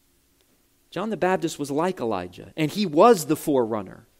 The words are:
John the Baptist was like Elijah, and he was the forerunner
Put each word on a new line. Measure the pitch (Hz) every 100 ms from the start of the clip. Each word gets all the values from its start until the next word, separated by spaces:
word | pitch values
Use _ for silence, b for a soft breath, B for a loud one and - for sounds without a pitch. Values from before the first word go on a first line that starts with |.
| _ _ _ _ _ _ _ _ _
John | - 214
the | 202
Baptist | 180 185 156 -
was | 143
like | 143 175 190
Elijah, | 120 98 90 90 107 -
and | 156
he | 175 202
was | 147 220 220 143
the | 151
forerunner | - 139 113 110 95 113 - _